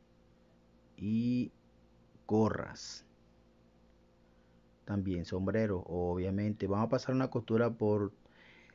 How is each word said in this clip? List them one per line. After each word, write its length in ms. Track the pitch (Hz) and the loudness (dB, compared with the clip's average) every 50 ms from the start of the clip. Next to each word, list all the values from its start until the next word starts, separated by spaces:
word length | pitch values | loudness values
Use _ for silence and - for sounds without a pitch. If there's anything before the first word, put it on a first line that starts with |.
| _ _ - _ - - - _ _ _ _ - _ _ - - - - - - | _ _ -20 _ -20 -20 -20 _ _ _ _ -20 _ _ -20 -20 -20 -20 -14 -8
y 520 | 92 104 110 113 120 120 123 123 123 - - _ _ _ - - - - - - - - - - - | -4 0 0 2 2 2 2 0 0 -2 -6 _ _ _ -20 -20 -20 -20 -20 -20 -20 -20 -20 -14 -4
gorras. 800 | - 104 110 110 104 - - - - - - - - - - - - - - - - _ _ - _ _ _ - - _ _ _ - - - - - _ _ _ _ - _ _ _ - - _ _ _ _ - | 2 4 4 4 4 2 -2 -6 -8 -10 -12 -14 -14 -14 -16 -18 -20 -20 -20 -20 -20 _ _ -20 _ _ _ -20 -20 _ _ _ -20 -20 -20 -20 -20 _ _ _ _ -20 _ _ _ -20 -20 _ _ _ _ -8
También 400 | - 104 101 92 95 92 87 85 | -4 -4 -2 -2 -2 -2 -2 -4
sombreros, 580 | - 101 92 95 98 101 110 110 104 98 90 - | -4 -4 -2 -2 0 2 2 2 2 0 -2 -4
obviamente. 800 | - 85 90 87 87 87 90 90 98 98 101 104 107 104 - 98 | -4 -2 -2 0 0 0 0 0 0 0 0 0 -2 -2 -2 -2
Vamos 220 | 92 98 101 113 113 | 0 0 0 0 2
a 20 | |
pasar 240 | 120 127 - - 131 | 0 0 0 0 0
una 160 | 131 131 127 | 0 0 0
costura 400 | - 123 113 - 110 113 120 117 | -2 -4 -2 2 2 4 4 2
por 420 | 113 - 110 104 104 104 101 98 - - - - - - - - - - - - | 2 0 2 2 2 2 0 -2 -6 -10 -20 -20 -20 -20 -20 -20 -20 -20 -20 -20